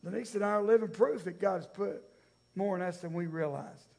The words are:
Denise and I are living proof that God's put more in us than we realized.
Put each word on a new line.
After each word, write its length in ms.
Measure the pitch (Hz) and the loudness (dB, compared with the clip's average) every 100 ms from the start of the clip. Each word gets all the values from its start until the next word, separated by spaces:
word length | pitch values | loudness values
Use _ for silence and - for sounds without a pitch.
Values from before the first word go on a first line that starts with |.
Denise 320 | 170 202 233 208 | -6 -6 -4 -2
and 100 | 208 | 2
I 60 | |
are 120 | 208 | 2
living 260 | 202 226 220 | 6 6 4
proof 360 | 165 254 233 175 | 2 2 2 -4
that 160 | 175 | 0
God's 260 | 202 185 156 | 2 2 -4
put 340 | - 196 - - - _ _ _ - | -6 -4 -4 -12 -20 _ _ _ -2
more 220 | 202 180 | 0 0
in 40 | |
us 200 | 180 175 | -2 -4
than 100 | 170 | -6
we 140 | 170 170 | -4 -4
realized. 680 | 160 151 139 - - - | -2 -2 -2 -8 -14 -20